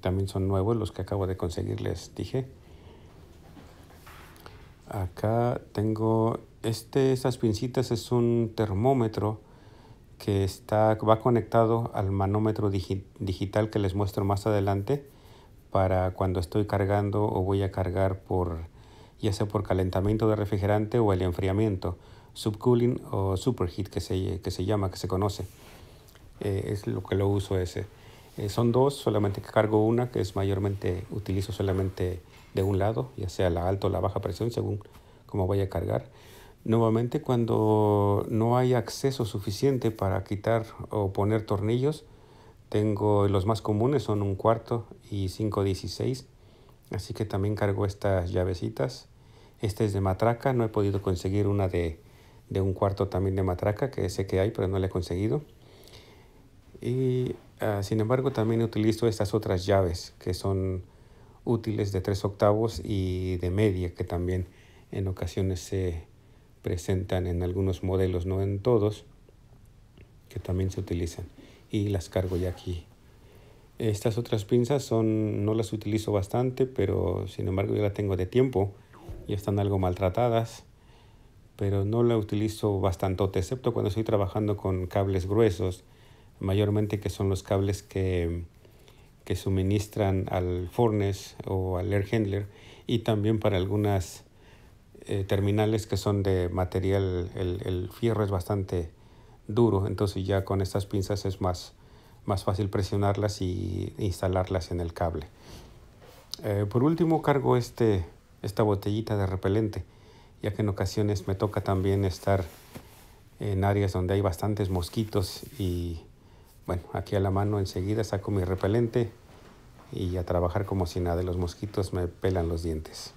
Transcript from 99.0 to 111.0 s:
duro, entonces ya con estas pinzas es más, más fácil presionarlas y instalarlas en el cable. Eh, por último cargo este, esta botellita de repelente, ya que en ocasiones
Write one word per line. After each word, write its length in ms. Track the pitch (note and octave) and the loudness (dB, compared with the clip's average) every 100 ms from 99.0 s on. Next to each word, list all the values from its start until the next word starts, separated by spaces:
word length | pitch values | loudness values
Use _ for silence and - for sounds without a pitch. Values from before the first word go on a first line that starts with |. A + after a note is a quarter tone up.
| - - - - - | -20 -20 -20 -20 -4
duro, 380 | G#2+ A#2 G2 G2+ | 4 4 4 0
entonces 400 | G2 G#2 F#2+ F#2+ | 0 -2 0 0
ya 200 | G2 F#2+ | 0 2
con 160 | G2 | 0
estas 240 | F#2+ G2+ G2 | 0 -2 -2
pinzas 400 | G#2 F#2 G2+ G2 | -4 -2 -2 -2
es 160 | F#2 | -2
más, 320 | F#2 F2+ - - - - - - - | -2 -2 -8 -20 -20 -20 -20 -16 -4
más 200 | F#2+ - | -2 0
fácil 240 | F#2+ G2 | -2 0
presionarlas 720 | G2+ F#2 G#2 G2+ G2+ G#2 G2 | 0 -2 0 2 2 -2 -2
y 520 | F#2 F#2 F#2 F#2 F#2+ - | -4 -4 -4 -4 -6 -4
instalarlas 720 | G#2 F2+ F#2+ F#2 F#2 F#2+ - | -4 -2 0 0 0 -2 -2
en 80 | F2 | -4
el 140 | E2+ | -4
cable. 340 | - F2 E2 D#2 - - - - - - - - - - - | -2 -2 -2 -10 -18 -20 -20 -20 -20 -20 -20 -20 -20 -16 -8
Eh, 220 | - G2+ G2+ | -2 0 2
por 160 | B2 | 4
último 380 | C#3+ E3 E3 D#3+ | 4 4 4 4
cargo 360 | D#3 C#3 B2+ B2 | 4 2 4 2
este, 480 | A#2+ - A2+ G2 E2 - - - | 0 2 4 4 0 -10 -20 -10
esta 220 | - - | -8 0
botellita 540 | G#2+ G2 G#2 G#2 A2 G#2 | 2 2 0 -4 -2 -2
de 100 | F#2+ | 0
repelente, 560 | F#2+ G2 G#2 A2 - - - - - - - | -2 0 2 0 -4 -10 -16 -20 -20 -20 -8
ya 120 | G#2+ | -6
que 80 | G2+ | -2
en 80 | G#2+ | -2
ocasiones 580 | G2 F#2 - | 0 -2 0